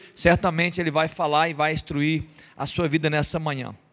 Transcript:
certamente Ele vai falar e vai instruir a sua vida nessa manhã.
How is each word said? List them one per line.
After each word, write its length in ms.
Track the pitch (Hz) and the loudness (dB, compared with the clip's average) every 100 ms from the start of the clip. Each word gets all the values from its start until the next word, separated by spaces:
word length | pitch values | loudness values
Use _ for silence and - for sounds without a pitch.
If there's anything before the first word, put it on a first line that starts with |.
| - | -14
certamente 680 | - 170 175 185 165 175 175 | 0 4 4 2 0 0 -2
Ele 120 | 165 | 0
vai 160 | 151 160 | 0 0
falar 420 | - 156 147 165 | -2 0 2 2
e 40 | |
vai 200 | 147 151 | 0 0
instruir 520 | 156 - 147 151 160 156 - - - | -2 -4 -2 0 0 -4 -16 -20 -10
a 120 | 143 | -6
sua 200 | - 165 | -2 0
vida 220 | 156 151 | 2 2
nessa 300 | 151 143 165 | 0 0 -2
manhã. 340 | 156 135 113 104 _ | -4 -6 -8 -12 _